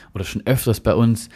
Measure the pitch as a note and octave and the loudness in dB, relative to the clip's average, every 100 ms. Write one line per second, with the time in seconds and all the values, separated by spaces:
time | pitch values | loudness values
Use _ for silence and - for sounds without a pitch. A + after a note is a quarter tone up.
0 | - F#2+ F#2 G2+ - C3 B2 G#2 A2+ F2+ | -14 -10 -8 -6 -2 0 0 0 0 2
1 | A#2 A2 - | 2 2 -4